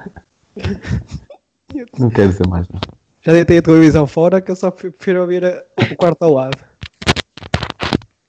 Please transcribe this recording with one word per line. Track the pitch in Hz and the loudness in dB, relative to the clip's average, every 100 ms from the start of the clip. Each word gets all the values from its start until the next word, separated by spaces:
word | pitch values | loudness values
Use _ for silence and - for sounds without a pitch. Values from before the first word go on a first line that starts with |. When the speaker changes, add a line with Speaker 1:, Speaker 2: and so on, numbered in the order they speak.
| - - _ _ _ - | -16 -20 _ _ _ -12
Speaker 1:
<laughs> | - 202 - - - - _ - _ _ _ 294 240 - | -8 -8 -6 -8 -8 -16 _ -20 _ _ _ -14 -12 -2
Speaker 2:
Não | 123 | 0
quero | 117 98 | 2 2
dizer | 92 92 | 2 -2
mais, | 87 87 | -2 -6
não. | 92 - - _ _ | -10 -14 -16 _ _
Speaker 1:
Já | - | 2
deitei | 165 170 170 | 2 4 2
a | |
televisão | 165 160 160 151 143 | 6 6 6 4 0
fora | - 170 190 | 0 2 2
que | 185 | -2
eu | 185 | -4
só | 185 | -4
pre-, | 185 185 | -6 -14
prefiro | - - 180 | -8 -4 -2
ouvir | 180 180 | -2 -2
a, | 180 180 - - - | -2 -6 -10 -4 -4
o | 160 | 0
quarto | 180 160 | 0 2
ao | 170 | 2
lado. | 135 131 139 _ _ - _ - - - - - - - - - - - _ | 2 -2 -8 _ _ -20 _ -4 -4 -4 -16 -10 -8 -8 -10 -6 -6 -6 _